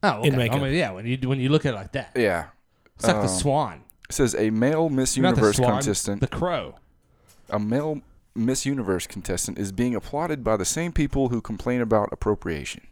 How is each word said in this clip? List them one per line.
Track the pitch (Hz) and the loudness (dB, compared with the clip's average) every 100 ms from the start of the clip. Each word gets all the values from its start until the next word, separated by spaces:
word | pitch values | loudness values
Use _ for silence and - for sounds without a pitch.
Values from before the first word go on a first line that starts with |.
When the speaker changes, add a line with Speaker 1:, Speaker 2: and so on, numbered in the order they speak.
Speaker 1:
Oh, | - 113 | 0 2
okay. | 117 | 2
Speaker 2:
In | 131 | 2
makeup. | 117 113 | 2 0
Speaker 1:
I | |
mean, | 139 | 0
yeah, | 151 139 | 0 -2
when | 92 110 | -4 -4
you, | 131 127 | -2 0
when | 135 | 0
you | 127 | 4
look | 151 | 4
at | 147 | 2
it | 110 | -4
like | 92 | -6
that. | 139 117 - | -8 -6 2
Speaker 3:
Yeah. | 110 87 - - _ _ _ _ | 2 2 -4 -14 _ _ _ _
Speaker 1:
It's | - | 0
like | 107 | 2
the | |
Speaker 3:
Um, | 98 | 2
Speaker 1:
swan. | - 143 139 131 78 - _ - | 0 0 0 -2 -8 -20 _ -12
Speaker 3:
it | - | 0
says, | 131 - | 0 2
"A | 110 | 0
male | 110 123 156 165 | 2 2 2 0
Miss | 135 131 - | 2 0 2
Speaker 1:
Not | - 113 | 2 4
the | |
Speaker 3:
Universe | 107 104 | 4 4
Speaker 1:
swan, | 123 | 2
Speaker 3:
contestant." | 107 139 101 - 101 | 2 0 -2 -2 -2
Speaker 1:
the | - | -2
crow. | - 175 165 92 - _ _ _ _ _ _ - | -2 -2 -2 -6 -14 _ _ _ _ _ _ -6
Speaker 3:
A | 104 | -4
male | 104 123 151 151 - - _ | 0 0 0 -6 -8 -20 _
Miss | - 113 131 135 | -2 0 0 -2
Universe | 139 101 92 - | -2 0 0 -2
contestant | - 90 90 - - | -10 -6 -4 -4 -4
is | 98 | -4
being | 95 123 | 0 0
applauded | 117 - 143 165 147 | 0 -4 -4 -4 -2
by | 110 110 | 0 0
the | |
same | 92 - 170 | 0 -2 -2
people | 156 143 139 131 | 0 0 2 2
who | 120 | 0
complain | - 107 - 123 | -4 -6 -2 0
about | 117 110 104 | 2 2 2
appropriation. | - - 104 - 78 67 - - | -2 0 0 0 -6 -6 -12 -16